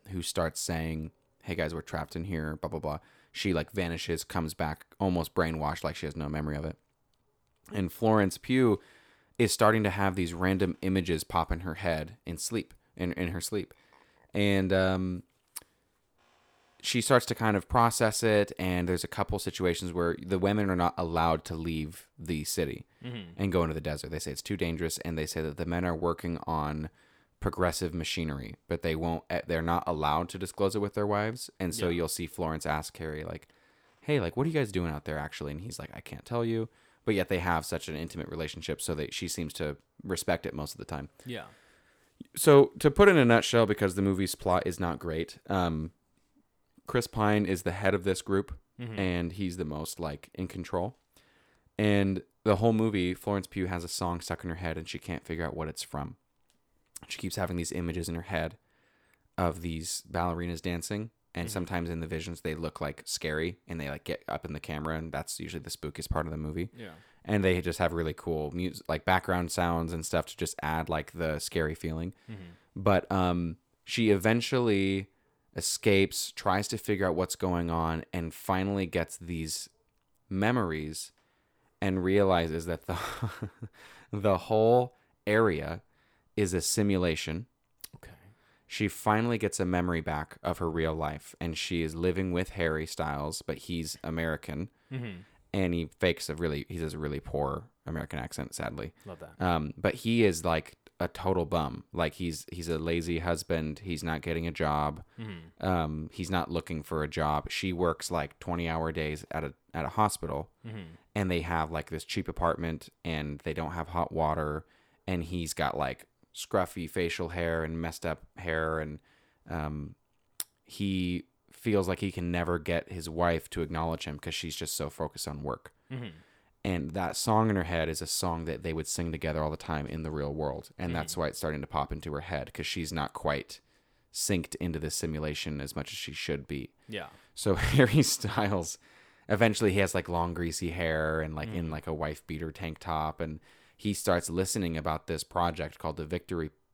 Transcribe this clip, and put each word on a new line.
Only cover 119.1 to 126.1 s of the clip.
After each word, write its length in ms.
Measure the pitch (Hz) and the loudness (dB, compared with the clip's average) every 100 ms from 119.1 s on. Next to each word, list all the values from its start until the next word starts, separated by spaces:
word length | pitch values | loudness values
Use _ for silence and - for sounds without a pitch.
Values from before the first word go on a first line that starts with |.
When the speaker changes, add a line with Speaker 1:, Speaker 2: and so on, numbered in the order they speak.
| _ _ _ - | _ _ _ -8
Speaker 1:
um, 460 | 82 76 76 73 - _ _ _ _ - _ | -4 -4 -4 -8 -14 _ _ _ _ -14 _
he 640 | _ - 101 92 90 90 - _ _ | _ -4 0 0 0 -2 -6 _ _
feels 360 | - 117 104 92 | -6 2 2 2
like 120 | 90 | 0
he 120 | 98 | -2
can 200 | 92 87 | -2 -2
never 280 | 87 87 87 | 0 2 0
get 320 | 78 85 - | 0 -2 -2
his 180 | 92 80 | -10 -6
wife 400 | 80 87 82 - | 0 2 2 -2
to 120 | 92 | -6
acknowledge 440 | 78 80 82 80 - | -4 -2 -2 -2 -6
him 140 | 73 | -8
'cause 160 | - 73 | -8 -6
she's 200 | 82 - | -6 -6
just 200 | 80 - | -6 -4
so 120 | 73 | -4
focused 380 | - 80 - - | -4 -8 -6 -8
on 140 | 73 | -6
work. 320 | 71 62 - _ _ | -6 -6 -10 _ _
Speaker 2:
Mm-hmm. 180 | 131 117 | -12 -12